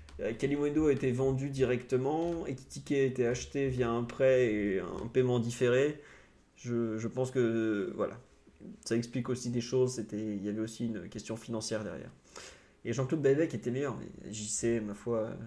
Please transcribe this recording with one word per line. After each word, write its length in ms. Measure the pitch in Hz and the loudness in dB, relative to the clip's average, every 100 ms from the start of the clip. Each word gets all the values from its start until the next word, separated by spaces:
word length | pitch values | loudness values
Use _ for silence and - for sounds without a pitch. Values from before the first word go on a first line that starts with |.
| - - | -16 -6
Euh, 120 | 110 | -6
Kalimundo 540 | 117 139 143 147 147 151 | -2 0 0 2 4 4
a 60 | |
été 180 | 135 131 | 4 2
vendu 400 | 127 135 135 139 | 2 2 2 -2
directement. 960 | 135 120 123 - 127 131 160 170 170 151 | 0 2 2 0 0 2 0 0 -2 -4
Ekitike 460 | 131 - 139 - | -8 -10 -12 -2
a 100 | 139 | 2
été 240 | 135 127 117 | 2 2 0
acheté 420 | 123 - 139 135 | 0 -4 -2 0
via 220 | 123 117 | 0 0
un 140 | 117 | 0
prêt 420 | 120 - 131 127 123 | -2 2 6 6 6
et 340 | 104 104 95 | 4 2 0
un 280 | 87 - 117 | -2 -6 -2
paiement 280 | 127 127 120 | 2 4 4
différé. 600 | 117 120 123 127 147 151 - - - _ _ | 0 2 4 4 4 0 -12 -20 -20 _ _
Je, 440 | _ 123 120 113 110 | _ -4 -2 0 -2
je 100 | 117 | -4
pense 240 | 127 127 | -2 0
que, 600 | 127 113 113 110 104 92 - | 2 2 4 2 0 -2 -2
voilà. 200 | 101 120 - _ - - - - | -4 -4 -18 _ -20 -20 -18 -12
Ça 120 | - 117 | -2 -2
explique 320 | 120 127 120 | 0 -4 -2
aussi 220 | 123 123 | -4 -2
des 100 | 120 | -2
choses. 340 | 117 131 127 | 0 2 2
C'était, 420 | 127 104 104 110 101 | 0 -6 -6 -4 -4
il 80 | |
y 40 | 104 | -4
avait 120 | 104 | -4
aussi 260 | 110 - 117 | -4 -4 -4
une 220 | 104 90 | -4 -8
question 260 | 107 - 113 | -12 -8 -10
financière 460 | - 113 - 110 | -6 -6 -4 -4
derrière. 300 | 95 73 - - _ - - - - _ | -4 -8 -12 -18 _ -18 -18 -20 -20 _
Et 80 | 117 | -6
Jean-Claude 300 | 120 131 156 | -2 0 2
Baebek 320 | 139 143 165 | 4 4 2
était 180 | 104 123 | 0 -2
meilleur, 240 | 127 139 104 | -2 -2 -4
mais 360 | - - - | -10 -14 -12
J 140 | 107 104 | -8 -6
C, 340 | - 117 117 | -2 0 0
ma 140 | 104 | -2
foi, 360 | 101 117 117 110 120 | -6 -2 -2 -2 -6